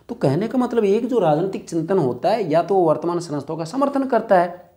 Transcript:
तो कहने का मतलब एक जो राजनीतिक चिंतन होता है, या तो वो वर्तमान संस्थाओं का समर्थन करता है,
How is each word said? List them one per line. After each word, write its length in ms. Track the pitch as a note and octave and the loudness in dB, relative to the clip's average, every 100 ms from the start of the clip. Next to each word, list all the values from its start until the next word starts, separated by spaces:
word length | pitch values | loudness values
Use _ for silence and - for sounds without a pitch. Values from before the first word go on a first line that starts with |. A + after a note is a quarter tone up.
| - | -14
तो 60 | |
कहने 320 | A#3 C#3+ D3 A3+ | -2 0 0 -2
का 100 | B3+ | -2
मतलब 260 | A#3+ A#3 | -2 0
एक 240 | G3+ A3 A#3+ | 2 2 0
जो 120 | A#3+ | 2
राजनीतिक 500 | D#3+ D3+ F#3+ - - | 2 2 0 -6 -6
चिंतन 280 | E3 E3 F#3+ | -4 0 0
होता 320 | B2+ A#2+ E3+ | 0 0 -2
है, 220 | A3+ E3+ | -2 0
या 120 | D#3+ | 0
तो 120 | E3+ | 2
वो 60 | F#3+ | 2
वर्तमान 380 | E3 D3+ E3+ E3+ | 4 2 0 -4
संस्थाओं 380 | D#3+ D3 C#3+ D#3+ | -4 -8 -6 -8
का 80 | |
समर्थन 380 | D#3+ C4+ C#4 C4+ | -6 -2 -2 -2
करता 360 | C4 A3+ A3 F#3 | 0 0 4 2
है, 320 | F3+ - - | 2 -4 -20